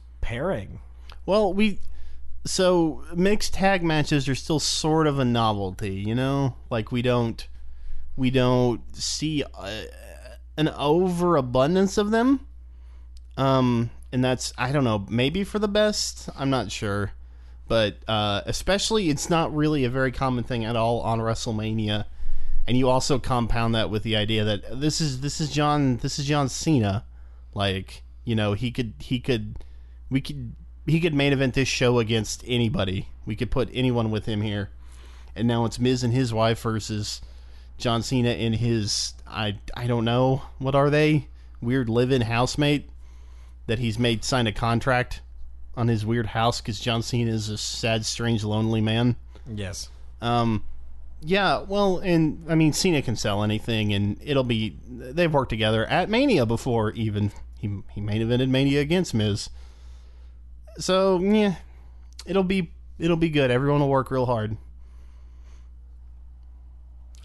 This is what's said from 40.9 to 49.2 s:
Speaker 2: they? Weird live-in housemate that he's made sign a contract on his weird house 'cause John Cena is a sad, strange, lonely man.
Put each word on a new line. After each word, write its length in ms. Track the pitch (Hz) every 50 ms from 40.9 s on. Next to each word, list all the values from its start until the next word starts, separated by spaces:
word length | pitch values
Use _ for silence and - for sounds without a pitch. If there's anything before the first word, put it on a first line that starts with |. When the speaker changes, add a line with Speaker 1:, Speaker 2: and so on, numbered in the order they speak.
Speaker 2:
they? 360 | 143 147 151 151 156 147 127 - - - - - - -
Weird 280 | - 117 127 135 131 110
live-in 320 | 110 120 127 127 139 131
housemate 680 | 117 113 117 117 123 127 - - 147 147 147 143 - - - - - - - - - - - - - - - - -
that 140 | - 113 113
he's 180 | 123 113 107 113
made 260 | 123 120 117 110 -
sign 200 | - - 127 120 110
a 40 |
contract 720 | 104 - - 117 117 117 - 135 127 123 123 - - - - - - - - - - - - - -
on 120 | - 117 120
his 180 | 117 107 104
weird 220 | 107 117 120 117 104
house 340 | - 117 113 117 120 -
'cause 180 | - - 107 -
John 220 | - 123 117 117
Cena 300 | 117 - - 120 120 117
is 180 | 113 113 104 107
a 80 | 107 101
sad, 480 | - - - - - 117 113 113 104
strange, 380 | - - - 117 117 117 113 104
lonely 380 | 104 104 110 113 110 113 110
man. 340 | 107 110 110 113 120 123 120 -